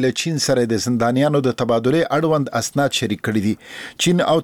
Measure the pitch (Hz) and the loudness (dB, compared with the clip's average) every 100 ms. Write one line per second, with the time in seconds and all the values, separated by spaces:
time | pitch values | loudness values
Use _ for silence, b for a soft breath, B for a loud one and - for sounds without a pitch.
0 | 131 - 165 156 - 127 117 110 120 120 | 0 -2 -4 -2 0 0 2 0 0 0
1 | 117 127 147 147 127 - 117 117 120 160 | 2 2 2 2 0 0 0 2 2 0
2 | 156 143 160 156 131 117 110 143 143 - | 0 0 0 0 0 -4 -4 -2 -2 -2
3 | 113 104 - 107 101 101 B B B B | -4 -4 -2 -2 0 -2 B B B B
4 | - 180 151 160 | 0 2 2 2